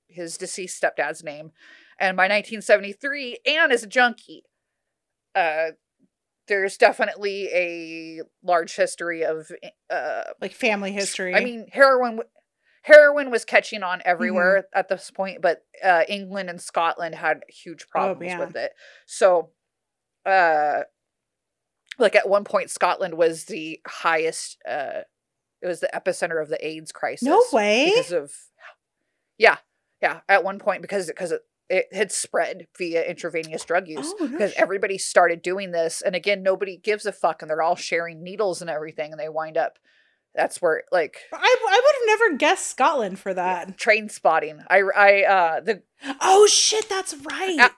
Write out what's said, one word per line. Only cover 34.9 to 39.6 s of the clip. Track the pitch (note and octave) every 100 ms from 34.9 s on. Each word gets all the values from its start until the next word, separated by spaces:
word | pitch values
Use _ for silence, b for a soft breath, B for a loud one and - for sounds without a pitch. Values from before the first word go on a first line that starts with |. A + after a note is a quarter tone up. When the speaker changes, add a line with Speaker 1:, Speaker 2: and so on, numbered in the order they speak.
| G3
Speaker 1:
started | - G3+ F3 E3+
doing | F3+ F#3+ F#3+
this, | E3+ E3 -
and | - F3+
again, | F3+ G3+
nobody | F#3+ F#3+ G3 F3+
gives | - G#3 G#3
a |
fuck, | F#3+ F3 D#3+
and | D#3
they're | D#3
all | D#3+ F3
sharing | - E3 E3+ D#3+
needles | F3+ G3 G#3 E3
and | E3+
everything, | D3+ D#3 D#3 D3+
and | D#3
they | D#3
wind | D#3 D#3+
up, | D#3+